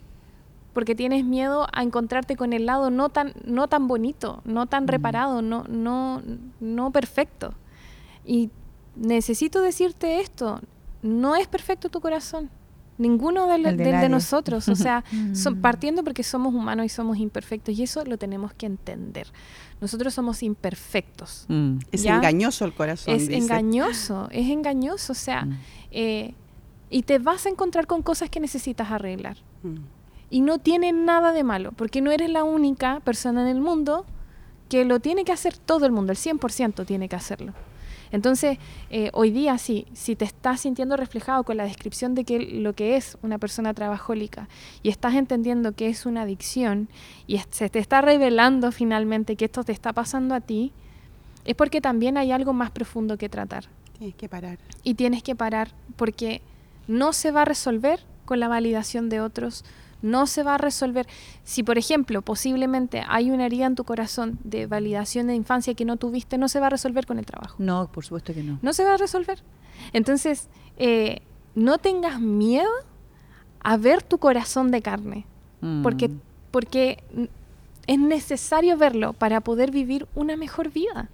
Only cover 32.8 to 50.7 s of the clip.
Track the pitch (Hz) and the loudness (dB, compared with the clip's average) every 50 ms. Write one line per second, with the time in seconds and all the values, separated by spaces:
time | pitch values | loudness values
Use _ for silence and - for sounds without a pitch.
32.8 | 262 254 269 294 - 247 226 - - 254 240 247 247 254 254 262 285 339 339 311 | 0 -2 -2 -2 -2 -2 -2 0 -2 0 0 2 2 2 2 2 0 2 0 0
33.8 | 294 294 302 339 381 - - - - - - - - - - - - - 254 254 | 0 0 0 -2 -4 -6 -12 -12 -14 -14 -16 -20 -20 -20 -20 -20 -6 0 2 4
34.8 | 254 247 247 240 - 294 349 392 370 370 349 - - 359 - - - - 320 320 | 4 4 4 2 2 2 0 0 2 0 0 0 0 -2 -2 -2 0 2 4 4
35.8 | 285 262 240 208 196 190 190 - - 320 320 294 - 233 - - 254 220 202 - | 6 4 4 4 2 0 -2 -2 -2 -2 -2 -2 -2 -2 -2 0 0 0 -2 -4
36.8 | 190 - 196 190 190 185 - 180 - - 196 - - 196 190 - - - - - | -4 -4 -4 -4 -4 -4 -6 -8 -8 -8 -10 -10 -10 -12 -12 -14 -16 -18 -18 -16
37.8 | - - - - - - - 202 208 254 262 254 311 285 269 - - - - - | -16 -16 -16 -16 -10 -6 -2 0 2 4 4 4 2 0 0 -2 -6 -14 -16 -16
38.8 | - - - 220 214 - - - 226 220 208 254 294 294 254 240 - - 226 208 | -12 -6 -4 -4 -2 -2 2 4 4 4 4 4 2 2 2 0 0 -2 -4 -4
39.8 | - - - - - - 226 - 214 196 - - - 254 254 254 - 277 254 262 | -4 -8 -14 -8 -6 -4 -2 -2 -4 -4 -4 -2 -2 -2 0 0 -2 -2 -2 -2
40.8 | 262 262 277 269 262 - - 226 - - 269 262 247 - 226 214 202 202 185 - | -2 -2 -2 -2 -2 -4 -6 -6 -4 -2 0 0 0 0 -2 -4 -4 -4 -6 -8
41.8 | - 208 - - 247 247 254 254 240 - 240 233 240 - - 220 214 208 202 - | -10 -10 -8 -4 -4 -2 -2 -2 -2 0 -2 -2 -2 -4 -4 -2 -2 -2 -2 0
42.8 | 208 220 262 269 - - - - - 220 214 208 220 202 - 233 220 220 214 214 | 0 2 2 0 0 -4 -10 -8 -6 -6 -4 -4 -6 -6 -4 -4 -4 -4 -4 -4
43.8 | 214 208 208 196 - - 226 220 214 214 - - 208 - - - - - - - | -4 -4 -4 -4 -4 -4 -4 -4 -6 -8 -10 -12 -16 -16 -16 -20 -20 -20 -12 -4
44.8 | - 208 202 - - 240 247 277 269 247 254 233 226 240 240 240 233 220 208 - | -2 -2 0 0 2 2 4 4 2 2 2 0 0 2 2 0 0 0 -2 -2
45.8 | 220 220 233 - - 247 233 226 220 202 196 185 - - - 254 247 220 202 208 | -2 -2 -2 -2 -4 -4 -4 -4 -4 -4 -6 -6 -8 -6 -2 0 0 2 0 0
46.8 | 214 - - - - - - - - - 202 196 - - - - 220 196 - 226 | -2 -4 -10 -16 -20 -20 -20 -16 -6 -4 -4 -4 -4 -6 -4 -4 -2 0 0 -2
47.8 | 202 - 269 269 277 294 294 285 277 247 233 226 233 254 269 254 240 240 226 - | 2 4 4 6 8 8 6 6 6 6 6 6 6 6 6 4 2 0 0 0
48.8 | 240 226 220 220 220 220 220 220 220 - 220 202 220 220 - 254 240 - 214 - | 0 2 2 2 2 0 0 0 0 -2 -2 -2 -2 -2 -2 -4 -6 -4 -6 -6
49.8 | - 233 220 233 233 - - 269 254 262 262 247 240 - 220 214 240 277 | -6 -4 -4 -2 -4 -2 -2 -2 0 0 -2 -2 -2 -2 -2 -2 -2 -4